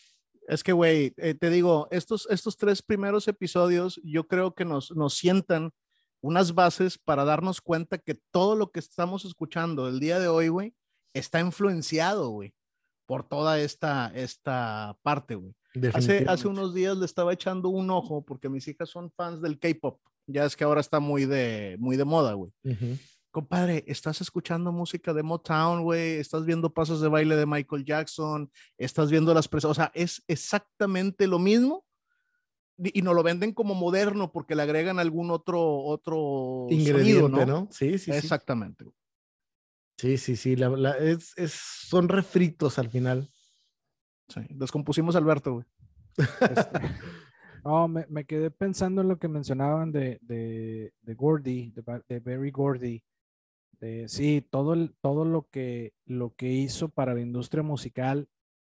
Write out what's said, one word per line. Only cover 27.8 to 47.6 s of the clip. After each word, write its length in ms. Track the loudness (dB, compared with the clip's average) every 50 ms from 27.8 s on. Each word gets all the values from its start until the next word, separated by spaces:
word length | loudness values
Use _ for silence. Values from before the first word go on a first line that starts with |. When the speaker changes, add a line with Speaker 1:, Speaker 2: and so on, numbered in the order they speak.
| -4
Speaker 1:
Jackson, 640 | -2 -2 -2 -4 -4 -6 -6 -6 -4 -4 -6 -6 -8 _ -20 -20 _ _ -8
estás 320 | -8 -2 0 2 4 4
viendo 200 | 4 6 6 6
las 160 | 6 4 4
pres-, 180 | 2 0 0 0
o 80 | 0 2
sea, 160 | 2 0 0 0
es 300 | -2 -4 -4 -4 -6 _
exactamente 1000 | -6 -6 -6 -4 -2 -2 -2 -4 _ _ -2 -2 0 0 0 -2 -2 0 2 2
lo 100 | 2 4
mismo 480 | 4 4 6 6 6 4 2 0 -4 -8 _ _ _ _ _ _ _ _ _ _ _ _ _ _ _ _ _ _ -6
y, 180 | -6 -2 0
y 40 | 2 2
nos 100 | 4 4
lo 80 | 4
venden 320 | 4 4 2 0 -2 -2 -2
como 220 | -2 -2 -2 0
moderno 560 | 0 0 2 2 2 2 2 0 -2 -4 -4
porque 240 | -6 -8 -6 -2 -2
le 80 | 0 0
agregan 340 | 2 0 0 0 0 0
algún 320 | 0 0 0 0 -2 -2 -2
otro, 320 | -2 -2 -2 -2 0 2
otro 1040 | 2 2 0 0 -2 -4 -4 -4 -4 -4 -4 -2 -2 -2 -2 -2 -2 -4 -4 -4 0 2
Speaker 2:
Ingrediente, 500 | 2 4 4 4 6 6 6 8 8 8
Speaker 1:
sonido, 80 | 6 6
¿no? 160 | 4 4 4
Speaker 2:
¿no? 220 | 2 2 0 -2 -4
Sí, 300 | -4 -2 0 0 0 -2
sí, 120 | -2 -2
sí. 60 | -2
Speaker 1:
Exactamente, 680 | -2 -2 0 -2 -2 -2 -4 -4 -4 -6 -8 -12 -18 -20
güey. 100 | -20 -20 _ _ _ _ _ _ _ _ _ _ _ _ _ _ _ _ _ _ _ _ -2
Speaker 2:
Sí, 180 | 0 0 0
sí, 180 | 0 0 -2 -4
sí, 200 | -2 0 0 2
la, 140 | 2 2 2
la, 280 | 2 2 2 2 2
es, 360 | 2 2 2 2 0 -2 -8 -8
es, 140 | -6 -6 -6
son 580 | -6 -8 -12 -12 -14 -14 -4 0 2 4 4 4
refritos 720 | 4 2 2 2 2 4 4 2 2 0 -2 0 0 0
al 100 | -2 -2
final. 400 | -2 0 0 0 0 -2 -4 -6 _ _ _ _ _ _ _ _ _ _ _ _ _ _ _ _ _ _ _ -16
Speaker 1:
Sí, 120 | -14 -14 -14 -12
descompusimos 680 | -10 -8 -6 -4 -4 -4 -2 0 0 0 2 2 2
a 40 | 4
Alberto, 340 | 4 4 4 2 0 -4 -6
güey. 120 | -6 -8 _ _ _ _ _ _ _ -20 _ _
Speaker 3:
Este, 640 | 0 0 0 2 2 2 2 2 2 0 0 -2 -4
<laughs> 840 | -4 -6 -8 -10 -12 -16 -18 -18 -20 -20 _ _ -20 -20 -20 -8